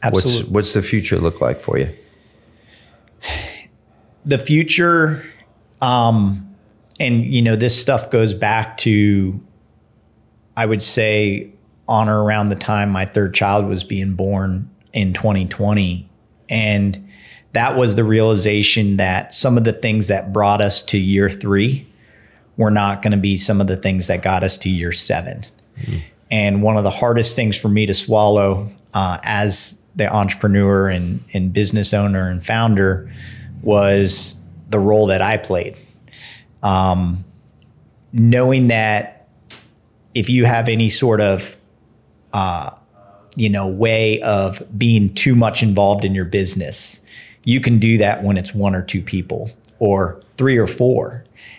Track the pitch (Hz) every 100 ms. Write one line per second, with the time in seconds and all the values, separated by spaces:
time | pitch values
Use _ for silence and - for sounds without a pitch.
0 | - 95 127 117 101 98 101 104 95 110
1 | 85 87 82 - 62 - - 67 67 -
2 | _ _ _ _ _ _ _ _ _ _
3 | _ _ - - - - - _ _ _
4 | _ _ 143 139 135 151 160 - 175 170
5 | 156 147 - - _ _ _ - 127 123
6 | 117 113 98 98 - - _ _ _ -
7 | 127 117 120 127 117 110 120 - - 127
8 | - 117 110 95 104 113 110 - - 104
9 | 104 101 95 98 - _ _ _ _ _
10 | _ _ _ _ _ - 110 107 - -
11 | 107 107 104 98 - - _ _ - 113
12 | 107 107 104 107 104 95 - 104 101 95
13 | 95 107 95 101 101 104 98 95 - 98
14 | 98 92 98 98 95 92 - _ _ 113
15 | 95 92 110 98 87 - 101 104 92 87
16 | - _ _ _ - 113 107 101 101 95
17 | - - - - _ 110 127 127 123 101
18 | 110 110 110 104 104 104 101 113 101 98
19 | 92 92 - - 131 120 113 104 113 107
20 | 98 95 95 101 101 104 101 - - 101
21 | 95 98 101 - 101 98 117 139 - _
22 | _ _ _ _ _ - 107 104 101 101
23 | 107 104 98 95 - 98 95 92 98 95
24 | 90 92 92 92 95 - 95 90 85 -
25 | - 127 - - - _ _ - - 87
26 | - _ - 110 101 98 107 107 101 -
27 | 120 117 113 - 110 98 107 104 104 95
28 | - 110 104 104 98 95 104 - _ 104
29 | 95 85 107 104 104 - - - _ -
30 | 104 104 98 - 107 101 98 98 98 90
31 | 87 - - 98 92 95 101 107 98 104
32 | 101 95 92 90 - 113 113 101 95 92
33 | - - - - - - - 202 202 202
34 | 190 - - - - - - 104 98 107
35 | 101 95 98 107 - 90 - - - _
36 | - - - - _ - 101 92 92 90
37 | 87 90 - - _ _ _ _ _ _
38 | - 120 117 123 127 131 123 113 110 107
39 | - - _ _ - - _ _ _ _
40 | _ 120 104 123 120 117 117 113 110 -
41 | 123 107 101 95 - - _ _ _ _
42 | _ _ - 104 95 85 69 - _ _
43 | - - _ - 107 101 98 95 113 113
44 | 110 113 117 101 98 104 - 104 117 113
45 | 98 - 139 120 113 - 110 98 101 101
46 | 98 95 87 101 92 98 76 - - -
47 | _ - - _ - 131 131 113 113 113
48 | 104 - 98 95 92 104 101 92 90 92
49 | - 95 87 80 110 - _ - 107 95
50 | 85 - _ - 131 123 107 - 127 120
51 | - 120 - - -